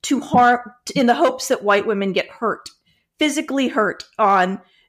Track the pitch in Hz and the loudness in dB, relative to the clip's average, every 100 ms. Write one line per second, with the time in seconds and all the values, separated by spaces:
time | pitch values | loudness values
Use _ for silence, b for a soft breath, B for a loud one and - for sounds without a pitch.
0 | - 277 - 247 247 240 - - - - | -4 -4 0 4 4 2 -2 -18 -8 0
1 | 240 240 254 254 - 220 202 208 220 196 | 2 2 0 0 -4 -2 2 0 0 -2
2 | 196 180 - - 220 - - _ _ _ | -2 -4 -6 -6 -6 -6 -12 _ _ _
3 | _ - 311 294 311 269 247 262 202 - | _ -4 -2 -2 -4 -2 -2 0 -2 -4
4 | - - 208 196 185 196 b b | -10 -2 2 2 2 -4 b b